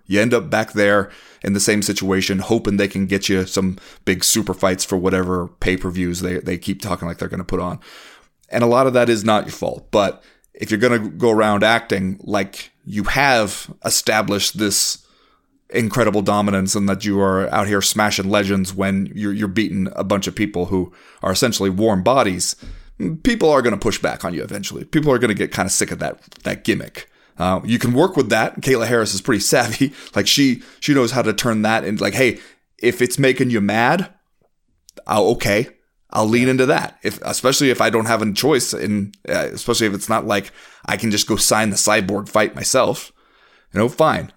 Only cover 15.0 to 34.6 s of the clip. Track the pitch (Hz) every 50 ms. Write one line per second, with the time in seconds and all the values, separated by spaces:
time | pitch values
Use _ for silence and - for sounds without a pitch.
15 | _ _ _ _ _ _ _ _ _ _ _ _ _ _ - 117 117 107 - 131
16 | 117 104 98 107 104 101 104 104 104 101 101 95 95 95 - 104 98 98 98 95
17 | - 107 98 98 98 95 95 95 95 - - 104 101 101 104 98 95 - - 110
18 | 107 104 101 - 95 95 104 104 101 95 101 98 92 92 92 95 95 98 98 98
19 | 98 98 - 101 104 101 101 104 107 98 90 113 110 - - 98 95 - - -
20 | 95 95 104 98 95 92 87 - 104 104 - 87 90 92 101 92 87 - - -
21 | - - - _ - 98 92 - - 120 107 - 98 98 92 95 107 110 104 92
22 | 90 117 127 139 120 101 90 90 - - - _ - - - - - - - -
23 | - 180 160 156 - 262 233 226 - 156 147 135 120 120 107 95 - 110 95 -
24 | - 85 60 - - 85 87 76 - - - - 196 - - - - - - 160
25 | 151 147 131 120 120 113 104 98 95 - - - 92 95 - - 107 - 87 -
26 | 78 71 - - _ _ - - - - 98 - - - - - - - _ -
27 | - _ _ _ _ _ _ - 85 92 92 92 - 98 117 120 - 117 120 131
28 | 165 190 190 147 127 107 113 110 120 - - - - 131 131 117 113 110 123 117
29 | 110 101 101 92 - - 120 98 - - - 135 120 113 113 - 135 131 - -
30 | - - - 101 101 - - - 139 135 120 117 - - - _ - - 143 139
31 | 123 113 127 120 117 107 101 - - 120 113 107 107 107 110 110 - 92 107 107
32 | 101 101 95 107 131 120 - - - - - _ _ _ _ _ - 120 120 -
33 | 123 123 123 - 139 131 131 135 135 123 120 107 101 101 104 113 117 127 160 185
34 | 185 - - _ _ _ _ _ _ _ _ _